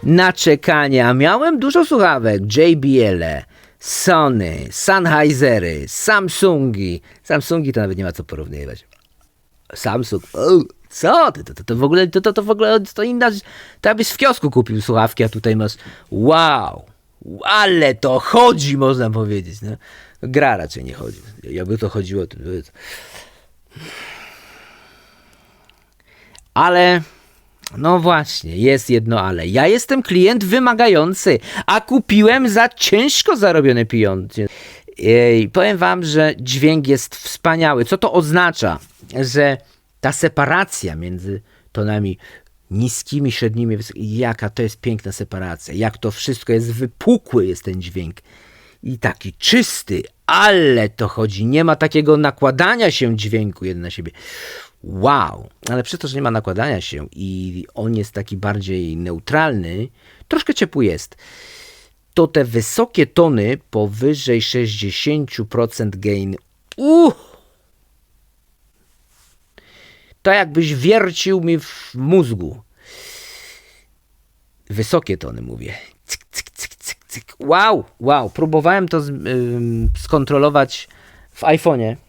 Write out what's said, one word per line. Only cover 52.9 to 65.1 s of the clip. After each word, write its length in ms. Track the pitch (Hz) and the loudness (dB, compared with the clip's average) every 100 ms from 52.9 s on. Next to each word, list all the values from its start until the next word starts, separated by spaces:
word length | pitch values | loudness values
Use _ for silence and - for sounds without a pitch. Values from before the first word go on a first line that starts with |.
się 260 | - 123 110 | 0 -2 -2
dźwięku 480 | 104 110 104 92 92 | -2 -2 -4 -6 -10
jeden 180 | 87 | -8
na 60 | 87 | -10
siebie. 220 | - 82 - - - - - - _ | -12 -14 -16 -20 -18 -18 -18 -20 _
Wow! 640 | 85 95 113 143 90 50 - _ - | -12 -2 2 2 0 -6 -18 _ -6
Ale 140 | 123 | -6
przez 160 | 123 175 | -6 -8
to, 80 | 147 | -8
że 80 | 135 | -4
nie 60 | |
ma 100 | 135 | -2
nakładania 500 | 110 104 92 135 104 | -2 -4 -4 -4 -4
się 260 | - 73 73 | -6 -12 -14
i 540 | - 95 92 92 90 - | -12 -8 -8 -8 -10 -12
on 220 | - 110 113 | -8 -4 -4
jest 160 | 104 | -4
taki 260 | - 98 98 | -8 -10 -6
bardziej 600 | 101 101 95 92 85 80 | -4 -4 -4 -6 -4 -6
neutralny, 880 | 87 85 - 151 160 113 85 90 123 _ _ _ - | -8 -10 -4 0 0 -2 -4 -8 -10 _ _ _ -6
troszkę 260 | - - | -6 -2
ciepły 320 | - - 143 - | -2 -2 0 0
jest, 300 | 82 - - - - - - - - _ _ _ | -2 -10 -20 -20 -20 -20 -20 -20 -20 _ _ _
to 140 | - 160 | 0 2
te 160 | - | 2
wysokie 640 | 127 117 110 - 233 - 147 | 0 0 -2 -2 -2 0 0
tony 500 | - 165 123 104 139 _ | 4 4 4 0 -2 _
powyżej 720 | 110 107 107 131 147 131 117 | -2 -2 0 -2 -2 0 0
sześćdziesięciu 1040 | 113 123 117 104 101 - - | 0 -2 -4 -4 -6 -4 -2